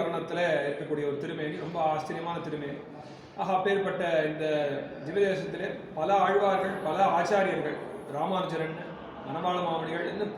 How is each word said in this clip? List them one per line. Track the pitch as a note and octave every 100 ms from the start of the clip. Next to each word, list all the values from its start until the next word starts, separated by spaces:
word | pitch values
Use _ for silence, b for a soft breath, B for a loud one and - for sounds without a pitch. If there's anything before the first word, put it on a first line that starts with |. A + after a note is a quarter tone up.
வர்ணத்துல | E3 E3 E3 E3+ F3 D3 C#3+
இருக்கக்கூடிய | D3 D3+ D3+ C#3+
ஒரு | C#3
திருமேனி, | E3 D#3+ D3+ -
ரொம்ப | D3+ F3
ஆச்சரியமான | D#3 D3+ - E3 E3+ E3
திருமேனி. | D#3 D3 C#3+ - - - B B B -
ஆக, | F#3+
அப்பேற்பட்ட | F#3 G3 G3 F#3+ F3+ E3+ D#3+ D#3
இந்த | D#3 D#3 D3+ C#3+ C#3 - - C3+
திவ்யதேசத்திலே | F#3+ G3 F#3 C3+ E3 G3+ - -
பல | - D#3+ G3
ஆழ்வார்கள், | F#3 G3+ G3 F#3+ F#3+ - D#3
பல | F3 F#3+ E3+
ஆச்சாரியர்கள், | F3+ G3+ F#3 D#3+ C#3+ - - - - C#3+
ராமானுஜரன், | F3 F#3 E3+ D#3+ D#3 E3 - E3 - - C3
மணவாள | D#3 F3+ F3+ E3+
மாமணிகள் | E3 D#3+ E3+ F3
இன்னும் | G3 G#3